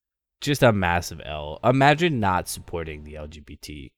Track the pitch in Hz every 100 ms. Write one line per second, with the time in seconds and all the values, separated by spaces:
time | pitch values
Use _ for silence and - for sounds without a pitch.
0 | _ _ _ _ - 143 131 101 90 87
1 | - 82 - 76 73 78 117 131 139 151
2 | 175 135 101 90 87 - - 87 80 76
3 | 73 76 76 76 71 - - 76 64